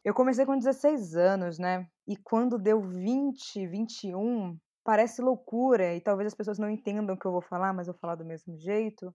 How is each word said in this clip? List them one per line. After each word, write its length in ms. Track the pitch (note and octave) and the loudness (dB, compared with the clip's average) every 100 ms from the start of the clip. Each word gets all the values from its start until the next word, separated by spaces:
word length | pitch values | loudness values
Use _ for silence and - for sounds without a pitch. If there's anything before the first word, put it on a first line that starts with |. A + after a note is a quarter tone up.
Eu 100 | - | -4
comecei 300 | G#3 B3+ B3 C4+ | 2 4 4 2
com 120 | C4+ | 2
dezesseis 580 | B3 C4+ D4 D4+ F#3+ D#3+ | 2 2 2 2 -2 2
anos, 420 | F3+ G3 F3 D#3+ | 4 4 -2 -4
né? 280 | F3+ F#3 F3+ _ - | -2 -2 -4 _ -10
E 100 | G3+ | -10
quando 420 | - A3+ B3 A#3 | -2 0 2 2
deu 220 | G3 G#3+ | 2 2
vinte, 840 | F#3+ F3+ F#3 C4 C#4+ C4+ - G#3 F#3 | 2 -4 -2 0 0 -4 -8 -8 -6
vinte 420 | F#3 A3 - G3+ | -4 -6 -6 -8
e 60 | |
um, 420 | F3+ G#3+ A#3+ F#3 E3 - _ | -4 -2 -2 -4 -8 -16 _
parece 360 | - G#3+ A#3 A#3 | 2 4 4 2
loucura, 720 | A3 G#3 - A3+ C4 A#3+ F3+ | 0 0 -2 0 4 6 4
e 60 | F3 | 0
talvez 280 | F#3+ G3+ G#3 | 0 0 0
as 60 | |
pessoas 240 | G#3 G#3+ G#3 | -4 -6 -4
não 120 | G#3 | -4
entendam 460 | G#3+ G#3+ G3+ G#3 F#3+ | -4 -4 -4 -2 -4
o 20 | |
que 80 | F#3+ | -2
eu 60 | |
vou 100 | F3+ | -4
falar, 300 | F3 F3+ F#3+ | -4 -2 -2
mas 160 | F#3 F3 | -2 -6
eu 60 | |
vou 60 | F3 | -8
falar 140 | E3+ | -8
do 100 | E3+ | -8
mesmo 320 | E3 E3 - E3 | -8 -12 -12 -12
jeito. 560 | E3 G#3 A3 G#3+ F3+ | -4 -2 -2 -6 -14